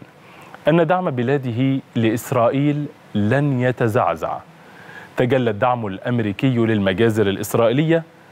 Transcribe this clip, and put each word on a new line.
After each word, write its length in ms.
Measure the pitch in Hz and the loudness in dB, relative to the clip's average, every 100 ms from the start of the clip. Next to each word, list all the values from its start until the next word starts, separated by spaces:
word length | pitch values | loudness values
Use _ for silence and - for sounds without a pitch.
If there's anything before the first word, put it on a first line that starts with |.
| - - - - - - - | -12 -20 -20 -20 -20 -6 2
أن 180 | 165 160 | 2 4
دعم 240 | 185 180 | 0 -2
بلاده 680 | 127 120 143 127 113 135 135 - 120 | -2 -2 -2 -2 -2 0 -2 -4 -2
لإسرائيل 920 | 113 117 - 123 117 135 147 147 147 - - | 0 0 -2 0 2 2 0 -2 -6 -12 -8
لن 460 | 107 104 135 147 127 | -2 0 2 0 0
يتزعزع. 760 | 127 123 120 113 90 82 85 - - - - - - - - - | 0 0 0 0 0 -2 -6 -8 -12 -20 -20 -20 -20 -20 -10 -2
تجلى 340 | 127 131 117 | 0 2 0
الدعم 360 | 104 123 123 107 | 0 0 -2 -4
الأمريكي 680 | 95 127 120 107 95 135 120 | -6 -4 -2 -2 0 0 2
للمجازر 720 | 113 110 98 92 117 110 98 | 2 2 0 2 2 2 0
الإسرائيلية 760 | 98 104 117 113 127 160 165 160 - - | -2 -2 0 2 2 2 0 -2 -18 -20